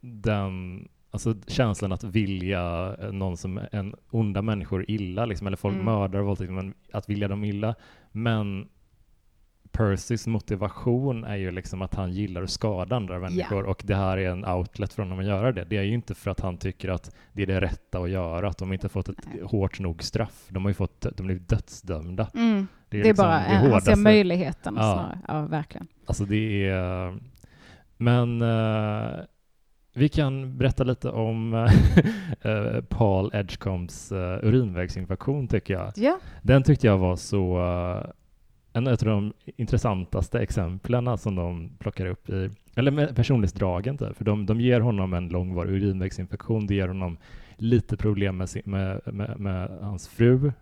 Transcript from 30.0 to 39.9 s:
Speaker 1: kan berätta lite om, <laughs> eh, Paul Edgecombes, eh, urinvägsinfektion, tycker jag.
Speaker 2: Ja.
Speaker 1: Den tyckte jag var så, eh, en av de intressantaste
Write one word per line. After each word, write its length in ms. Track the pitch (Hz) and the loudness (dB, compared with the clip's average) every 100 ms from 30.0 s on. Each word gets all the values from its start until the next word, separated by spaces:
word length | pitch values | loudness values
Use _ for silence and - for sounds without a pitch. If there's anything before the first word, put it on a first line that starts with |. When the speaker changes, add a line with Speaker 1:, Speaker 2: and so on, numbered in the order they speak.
| 143 | 2
Speaker 1:
kan 500 | 156 143 135 131 131 | 4 0 -2 -8 0
berätta 260 | 131 - | 0 2
lite 260 | 127 127 - | 0 0 -2
om, 440 | - 110 113 113 | -2 -2 0 0
<laughs> 840 | 113 117 - - - 180 220 185 135 | 2 8 8 10 6 4 0 -6 -6
eh, 380 | - 107 110 113 120 | -2 0 0 -2 -4
Paul 420 | - 110 95 98 | 2 4 4 0
Edgecombes, 800 | 104 95 - - 92 87 - - | -2 -4 -6 -4 -4 -6 -12 -8
eh, 260 | 95 90 92 | -4 -4 0
urinvägsinfektion, 1080 | 110 127 117 87 90 - 95 95 - 143 127 | 4 4 2 -2 -4 -6 -6 -6 -4 -4 0
tycker 260 | 107 - | -2 0
jag. 180 | 92 95 107 | -4 -4 0
Speaker 2:
Ja. 220 | 240 370 - - | 0 0 -4 -6
Speaker 1:
Den 200 | - 135 | 6 8
tyckte 240 | 135 139 113 | 8 6 8
jag 120 | 98 | 6
var 180 | 92 90 | 6 2
så, 440 | - 104 92 90 | 0 0 2 2
eh, 500 | 90 87 87 90 - - _ _ _ _ _ | 2 0 -2 -4 -8 -14 _ _ _ _ _
en 140 | - 131 | -2 2
av 100 | 117 | 2
de 360 | 110 104 104 - - - | 4 2 0 -6 -18 -6
intressantaste 840 | 117 120 120 | 0 2 2